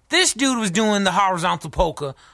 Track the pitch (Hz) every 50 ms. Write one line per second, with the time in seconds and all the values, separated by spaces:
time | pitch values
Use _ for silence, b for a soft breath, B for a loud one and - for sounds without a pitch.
0 | B - 311 349 370 - - 220 277 269 254 233 220 190 165 214 220 214 208 202
1 | 196 190 170 196 202 190 185 170 165 180 175 156 - 156 - - 185 165 - -
2 | 147 139 131 B B B